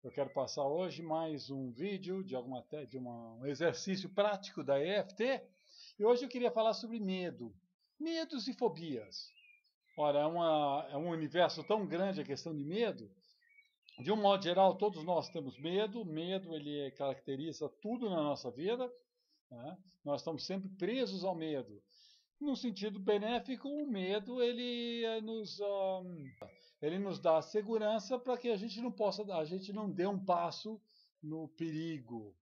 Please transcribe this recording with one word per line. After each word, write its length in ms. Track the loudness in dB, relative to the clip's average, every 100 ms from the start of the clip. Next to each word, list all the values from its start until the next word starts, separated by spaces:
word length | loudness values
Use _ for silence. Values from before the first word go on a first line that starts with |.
Eu 80 | -8
quero 180 | -4 -2
passar 360 | 0 -2 0 0
hoje 360 | 2 0 -4
mais 480 | -2 -2 0 -4 -6
um 200 | -6 -6
vídeo 540 | -4 -4 -4 -4 -4
de 100 | -2
alguma 280 | -4 -4 -8
te-, 220 | -8 -10
de 140 | -8 -8
uma, 380 | -8 -8 -12 -6
um 100 | -4
exercício 640 | 2 2 2 -2 -2 -2
prático 540 | 2 2 2 -4 -8
da 120 | 2 2
E 80 | 4
F 260 | 0 -2
T, 260 | -2 0 0 -4 _ _ -20 -20 _
e 40 |
hoje 200 | 6 6
eu 40 | 4
queria 220 | 0 2
falar 240 | 4 4
sobre 240 | 2 -4 -4
medo, 560 | -2 0 -2 -4 -12 -12 _ _ _ _
medos 520 | -2 -2 -2 -4 -6
e 40 |
fobias. 760 | 0 0 0 -6 -6 -6 -12 -14 -18 -20 _ _ _ _ 0
Ora, 220 | 4 4
é 80 | 4
uma, 640 | 4 4 6 4 2 -2
é 60 | -4
um 140 | -2
universo 520 | -2 0 4 4 4
tão 240 | 0 2 2
grande 340 | 0 0 0
a 40 |
questão 280 | -4 -6 -4
de 120 | -4
medo. 440 | -2 0 0 -2 -10 -18 _ _ _ -20 _ _ -20 -8
De 100 | 2
um 60 | 6
modo 260 | 8 6
geral, 320 | 6 8 8
todos 300 | 8 2 2
nós 240 | 2 2 2
temos 280 | -4 -6 -6
medo. 420 | 0 2 2 -2
O 20 |
medo, 520 | -4 -4 -2 -2 -4 -8
ele 340 | -4 -4 -4
caracteriza 800 | -2 -4 -4 -4 -4 -4 -4 -6 -4
tudo 300 | -4 0 2
na 100 | 2
nossa 300 | 2 2 -2
vida, 420 | -2 0 0 0 -4 _ _ _ _ _
né? 260 | -12 -10 -12 -18 _
Nós 160 | -2 -2
estamos 260 | 0 -4 -2
sempre 220 | -4 -4 -4
presos 460 | -2 0 0 0
ao 100 | -2
medo. 480 | -2 -2 -2 -4 -12 _ _ -20 _ _ _
No 140 | -2
sentido 460 | -2 -2 -2 -4 -2
benéfico, 680 | 2 2 4 -2 -2 -8 -6
o 160 | -4
medo, 560 | -2 -2 0 -2 -2 0
ele, 640 | 0 2 -2 -2 -4 -2
eh, 160 | -2 -2
nos, 400 | -4 -6 -8 -4
ah, 420 | -2 0 0 -2 -6 -12 -14 -14 -16 -18 _ _
ele 200 | -2 0
nos 180 | -2 2
dá 240 | 4 4
segurança 760 | 4 -2 0 0 2 0 -2 -4
para 220 | -2 -2
que 100 | 0
a 80 | -2
gente 240 | -2 -4
não 120 | -6
possa, 320 | 0 0 0 -4
a 100 | -2
gente 280 | -2 -4 -6
não 180 | -4 -4
dê 160 | 0 0
um 180 | 0
passo 560 | 2 2 2 -4 -8 -10 _ _ _ _
no 280 | -8 -8 -8
perigo. 840 | -6 -4 -2 -4 -4 -6 -10 -10 -18